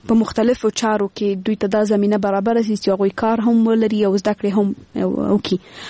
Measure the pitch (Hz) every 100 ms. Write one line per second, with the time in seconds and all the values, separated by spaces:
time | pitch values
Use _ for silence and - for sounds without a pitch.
0 | - 226 214 220 233 247 214 - 220 214
1 | 196 - 202 196 202 214 196 214 214 208
2 | 208 208 196 196 214 233 220 208 202 190
3 | 196 - 220 226 226 233 226 226 220 208
4 | 202 196 208 208 202 202 202 - - -
5 | 185 - 196 208 - 185 - - -